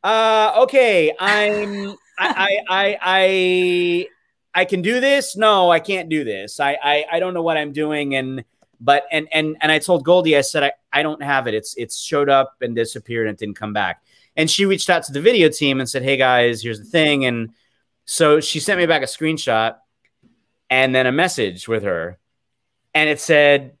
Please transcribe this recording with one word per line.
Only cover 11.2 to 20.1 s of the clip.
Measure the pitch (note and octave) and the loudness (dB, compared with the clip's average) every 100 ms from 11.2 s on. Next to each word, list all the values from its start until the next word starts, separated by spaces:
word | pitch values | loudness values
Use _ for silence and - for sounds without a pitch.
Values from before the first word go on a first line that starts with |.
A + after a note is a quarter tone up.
have | C#3 C3+ A#2+ | -2 -2 0
it. | |
It's, | G#2+ - - | -6 -6 -12
it's | A#2 - | -10 -10
showed | - C#3+ C#3 | -4 -2 2
up | C3+ C3+ _ | 2 0 _
and | B2+ | -6
disappeared | A#2 A2+ B2+ - A#2 A2 | -4 -4 -6 -8 -4 -4
and | G#2 | -6
it | |
didn't | G#2+ G2 | -10 -10
come | G#2+ | -6
back." | G#2 F#2+ E2+ _ _ _ - | -4 -4 -6 _ _ _ -4
And | D#3+ | -2
she | - G3 | 0 0
reached | F#3+ - | 0 0
out | E3+ | -2
to | E3 | -2
the | C#3 | 0
video | F3+ B3 D#3+ | 2 6 4
team | D3+ D3 C3+ | 4 -2 -2
and | B2+ | -4
said, | C3+ | -4
"Hey | C3 C3+ | -2 2
guys, | C3 B2 A#2+ A#2 | 4 4 2 0
here's | A#2 A2+ | -8 -10
the | A#2+ | -4
thing." | E3 D#3 C#3+ C3 | 0 2 2 0
And | A#2+ A2+ _ _ _ _ _ - | -2 -8 _ _ _ _ _ -10
so | - D#3+ D3+ | 0 4 4
she | D3 D#3 | 0 -6
sent | F3 F#3+ | -2 0
me | E3 | 2
back | D#3 | 0
a | C3 | -2
screenshot | - D#3+ D#3+ - A2+ A2+ - _ _ _ | -6 -4 -4 -2 0 0 -6 _ _ _